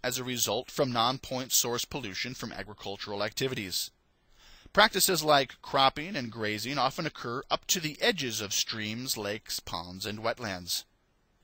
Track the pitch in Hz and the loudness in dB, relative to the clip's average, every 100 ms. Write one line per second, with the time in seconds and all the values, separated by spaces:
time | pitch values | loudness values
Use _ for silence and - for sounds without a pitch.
0 | 127 127 127 123 113 101 - - 139 120 | -4 -4 -4 -2 0 0 -2 0 0 4
1 | 113 131 - 127 127 - 123 120 - 147 | 2 0 -4 -6 2 2 2 0 -2 -6
2 | 113 92 120 131 113 - 101 104 101 101 | -6 -6 -6 -6 -8 -8 -12 -10 -8 -8
3 | - 101 107 - 135 123 95 - - - | -6 -2 -2 0 -2 -2 -4 -4 -6 -10
4 | _ _ _ - - - - - 220 190 | _ _ _ -20 -20 -20 0 6 6 6
5 | 185 170 156 143 131 - - 139 135 147 | 4 4 6 6 6 -4 -2 6 6 6
6 | 165 202 120 113 107 107 113 143 127 - | -4 -6 -6 -2 -2 -2 -2 0 0 0
7 | 151 - 120 123 - 156 - 185 156 - | -6 -4 -6 -6 -2 -2 0 0 0 0
8 | 220 190 131 104 101 - - 113 107 113 | 0 0 -2 -2 -2 -2 -2 -4 -4 -4
9 | 127 117 101 107 - - - 85 87 92 | -4 -4 -4 -6 -6 -8 -6 -8 -8 -8
10 | 101 107 113 120 117 90 87 - - _ | -8 -4 -4 -2 -6 -6 -4 -6 -6 _
11 | _ _ _ _ | _ _ _ _